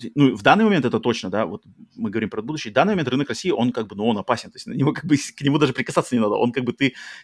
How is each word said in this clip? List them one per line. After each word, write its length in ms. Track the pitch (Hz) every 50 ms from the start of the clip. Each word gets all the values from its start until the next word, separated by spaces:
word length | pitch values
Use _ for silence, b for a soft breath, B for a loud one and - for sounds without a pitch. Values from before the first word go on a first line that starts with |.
| 120 - -
ну, 180 | 147 143 135 -
в 80 | 104 101
данный 220 | 135 151 202 226
момент 200 | 214 202 165 127
это 140 | 120 113 110
точно, 320 | 113 120 113 - - 139
да, 160 | - 104 110
вот 160 | 82 92 - - - - _ - - _
мы 160 | - 113 107
говорим 180 | 95 113 110 98
про 140 | - - 107
будущее, 300 | 123 156 147 - 113 104
в 20 |
данный 200 | 127 151 202 214
момент 140 | 185 151 123
рынок 200 | 123 135 143 -
России, 240 | 117 - - 185 156
он 180 | 107 113 123
как 160 | 120 120 110
бы, 80 | 98 104
ну, 100 | 98 104 117
он 100 | 113 104
опасен, 320 | 95 - 123 113 - 95
то 60 | -
есть 100 | - -
на 60 | - 117
него 200 | - 135 139 147
как 120 | - -
бы 120 | - 147
с-, 140 | - - -
к 100 | - - 139
нему 160 | 139 139 156
даже 140 | 147 131 135
прикасаться 440 | - 127 - 151 175 - - 127
не 40 | 120
надо, 140 | 110 104 104
он 160 | 104 110 123
как 140 | 117 139 123
бы 80 | 120 117
ты, 220 | - 139 131 B B B B B B